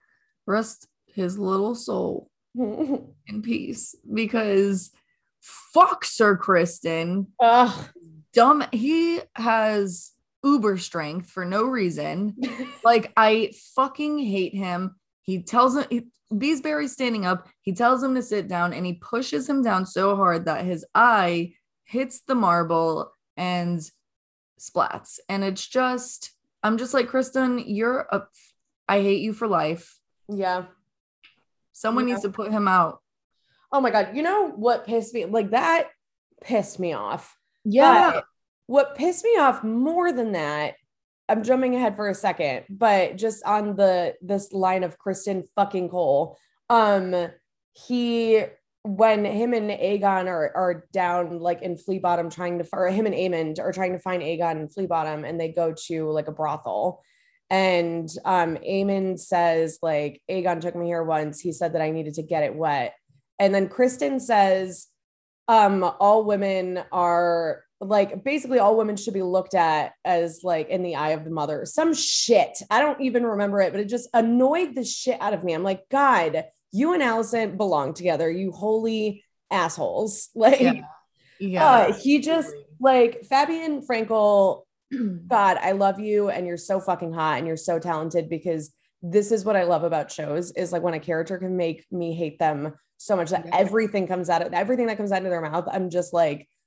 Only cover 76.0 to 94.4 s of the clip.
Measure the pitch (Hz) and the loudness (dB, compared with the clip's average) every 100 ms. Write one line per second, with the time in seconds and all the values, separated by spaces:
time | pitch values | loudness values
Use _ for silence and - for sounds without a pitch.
76 | 277 226 165 156 156 _ _ 196 302 349 | 4 4 2 -2 -6 _ _ -2 0 2
77 | 262 226 214 233 214 190 208 156 139 160 | 2 0 0 -2 -2 -2 0 0 0 2
78 | 175 156 165 175 190 165 208 220 226 220 | 2 4 0 0 -4 -4 0 0 0 -2
79 | 214 202 _ _ _ 190 165 170 117 92 | -2 -4 _ _ _ 0 0 -2 -4 -2
80 | 220 - - 233 220 269 254 240 147 - | -2 -4 -6 4 6 8 4 2 -6 -20
81 | _ _ _ _ 196 180 311 240 196 202 | _ _ _ _ -4 4 8 8 6 2
82 | 269 285 285 330 302 - - - 262 254 | 2 2 4 0 -2 -10 -18 2 4 6
83 | 240 - - 269 294 330 330 285 - 233 | 4 2 0 2 2 -2 -4 -6 -4 -4
84 | 220 220 208 202 190 - _ _ _ 269 | 0 2 6 6 4 2 _ _ _ -6
85 | 220 175 175 226 196 185 185 196 196 196 | -4 -6 0 4 4 2 0 2 2 0
86 | 214 208 202 - 180 170 - 196 190 175 | -2 0 0 -2 -6 -8 -4 -4 -2 -4
87 | 170 165 156 131 165 160 - 165 170 160 | -4 -2 -2 0 -4 -4 -2 -4 -2 -4
88 | 160 170 160 160 175 160 147 _ _ _ | -2 -4 -4 -6 -4 -6 -6 _ _ _
89 | 175 196 202 220 196 202 175 165 170 156 | 0 0 2 -2 0 0 2 0 0 -2
90 | 147 - 147 151 175 - 175 175 175 160 | -4 -8 -6 -4 -6 -6 -4 -2 -4 -4
91 | 165 160 170 185 185 185 170 160 _ 180 | -4 -4 -4 -6 -4 -4 -4 -6 _ -8
92 | 170 165 160 - 160 147 151 151 _ _ | -6 -4 -6 -2 -2 -2 -6 -10 _ _
93 | - 196 165 180 165 175 196 214 214 202 | -4 -2 -2 -4 -2 0 2 2 0 -2
94 | 180 185 170 170 | -2 -4 0 0